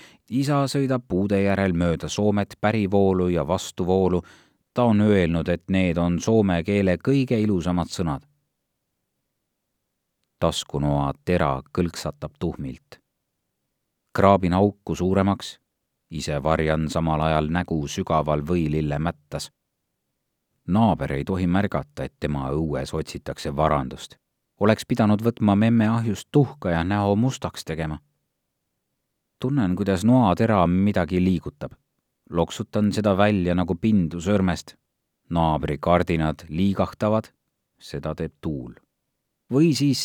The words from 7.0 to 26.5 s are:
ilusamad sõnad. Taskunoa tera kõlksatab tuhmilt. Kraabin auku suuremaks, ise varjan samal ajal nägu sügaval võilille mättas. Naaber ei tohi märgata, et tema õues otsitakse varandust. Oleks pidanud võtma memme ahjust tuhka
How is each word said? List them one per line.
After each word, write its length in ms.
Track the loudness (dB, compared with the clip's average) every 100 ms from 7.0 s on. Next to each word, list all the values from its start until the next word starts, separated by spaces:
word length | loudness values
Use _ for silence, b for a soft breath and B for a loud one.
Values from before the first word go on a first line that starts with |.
| 0 0 0 0
ilusamad 560 | 0 0 0 -2 -2
sõnad. 320 | -4 -4 -6 -10 _ _ _ _ _ _ _ _ _ _ _ _ _ _ _ _ _ _ _ _ -4
Taskunoa 760 | -2 -2 -6 -4 0 0 -2 -4 -2
tera 360 | 0 0 -2 -6 -4
kõlksatab 560 | -4 -4 -10 -10 -12 -8
tuhmilt. 580 | -8 -6 -10 -12 _ -20 _ _ _ _ _ _ _ _ _ _ _
Kraabin 400 | 2 4 4 4
auku 420 | 2 2 0 -8 -4
suuremaks, 640 | 0 2 2 -2 -6 -18 _ _ _ _ -14
ise 320 | -10 -6 -2
varjan 460 | 0 0 2 0 -2
samal 320 | -2 0 0
ajal 320 | 0 0 0
nägu 240 | -2 -2 -4 -4
sügaval 540 | -6 -2 -2 0 -2
võilille 580 | -2 -2 0 -2 -2 -2
mättas. 520 | -4 -6 -12 -12 -12 _ _ _ _ _ _ _ _ _ _ _ -2
Naaber 440 | 2 2 0 -2
ei 120 | -4 -4
tohi 220 | -2 0
märgata, 560 | 0 0 -4 -6 -10
et 100 | -12 -6
tema 300 | -4 -4 -2
õues 420 | -2 -2 -4 -6
otsitakse 640 | -6 -8 -10 -12 -10 -6 0
varandust. 600 | 2 0 -4 -10 -18 -20 _ _ _ 0
Oleks 260 | 2 2 0
pidanud 360 | 0 2 2
võtma 340 | 0 0 2 4
memme 320 | 4 2 2
ahjust 420 | 0 -2 -6 0
tuhka 400 | 2 2